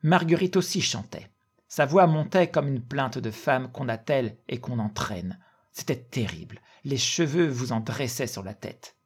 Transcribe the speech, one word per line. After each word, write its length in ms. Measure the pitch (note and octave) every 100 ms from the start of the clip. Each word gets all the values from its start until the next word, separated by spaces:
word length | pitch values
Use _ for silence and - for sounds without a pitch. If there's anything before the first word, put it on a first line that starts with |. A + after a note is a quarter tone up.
Marguerite 540 | D#3 F3 E3 E3 F3+ F#3
aussi 240 | F3+ F#3
chantait. 480 | B2 A#2 - - - _ _ _ _
Sa 160 | - C#3
voix 220 | F3 F3
montait 440 | D#3 - F#3+ E3+
comme 160 | D#3+ C#3+
une 160 | C3
plainte 340 | B2 C#3 C3 B2+
de 140 | A#2
femme 400 | G#2+ - C3 B2+
qu'on 160 | B2+ C3+
attelle 500 | A2+ - C#3 A#2 G#2+ -
et 100 | B2
qu'on 200 | B2 A#2+
entraîne. 600 | G#2+ G#2 - G2 F2+ F#2+ _ _ _
C'était 240 | - - B2+
terrible. 640 | - C3+ A2 D#2+ - - _ -
Les 140 | C#3+ C3+
cheveux 500 | - - E3 D#3 E3
vous 240 | B2 B2
en 80 | A2+
dressaient 480 | A2 A#2 C3+ - B2+
sur 160 | -
la 100 | G2
tête. 440 | G#2 - - - _